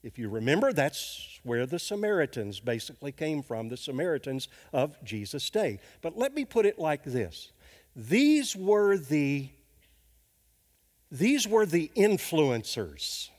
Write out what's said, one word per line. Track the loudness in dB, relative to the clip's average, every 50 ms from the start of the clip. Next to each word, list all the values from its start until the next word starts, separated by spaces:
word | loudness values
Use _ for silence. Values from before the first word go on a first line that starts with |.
| -14
If | -14 -10
you | -8 -6 -4
remember, | -4 -2 2 2 2 4 2 2
that's | 2 2 0 0 0 -6 -10 -10 -12 -14 -14 -16 -18 -14
where | _ -2 0 0 0
the | -2 -4 -6
Samaritans | -6 -6 -4 -4 -2 0 2 2 0 0 -2 -6 -6 -6 -8 -6
basically | -4 -4 -4 -4 -6 -10 -16 _ -12 -12
came | -8 -6 -4 -4 -4 -4
from, | -4 -6 -6 -6 -6 -8
the | -8
Samaritans | -10 -8 -8 -4 -2 -2 -2 -2 -2 -4 -6 -6 -6 -8 -10 -16 -20 -18 -4
of | 0 0 0 0 -2 -12
Jesus' | -12 -8 -8 -8 -8 -8 -8 -8 -8 -4
day. | -2 0 0 0 -2 -6 -12 -20 -20 _
But | -10 -8 -4
let | -2 -4 -4 -2
me | -4 -6
put | 0 0 2 2
it | 2 2 0
like | -2 -2 -2 -2
this. | -4 -4 -2 -2 -2 -2 -6 -16 -18 -20 _ _ _ -20 -20 -20 _ _ _
These | -16 -4 2 2 4 6 6 4 4 2 -2 -6
were | -4 2 2 4 6 6 4 4
the, | 2 2 0 2 2 2 2 0 -2 -4 -8 -14 _ _ _ _ _ _ _ _ _ _ _ _ _ _ _ _ _ _ _ _ _ _ _ _ _ _ _ _ _ _ _
these | -4 0 2 4 4 2 2 4
were | 4 4 4
the | 4 2 0 0 0 2
influencers | 4 4 4 4 2 0 0 2 4 4 4 2 0 -2 -4 -6 -6 -6 -6 -8 -10 -10 -8 -8 -8 -10 -12 _